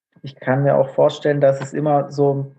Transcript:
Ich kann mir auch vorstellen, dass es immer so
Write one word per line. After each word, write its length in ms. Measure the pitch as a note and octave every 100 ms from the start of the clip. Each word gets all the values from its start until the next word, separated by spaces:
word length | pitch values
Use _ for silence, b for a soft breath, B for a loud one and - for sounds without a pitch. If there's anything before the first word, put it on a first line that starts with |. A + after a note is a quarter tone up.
| _ _
Ich 120 | C#3
kann 300 | - - C3+
mir 100 | C#3
auch 160 | C#3 C3+ -
vorstellen, 440 | D3 D3 D3+ D3
dass 200 | C#3 C3+
es 120 | C#3
immer 380 | D3 D3+ C#3+ C#3
so 420 | C#3+ C#3+ C#3 C#3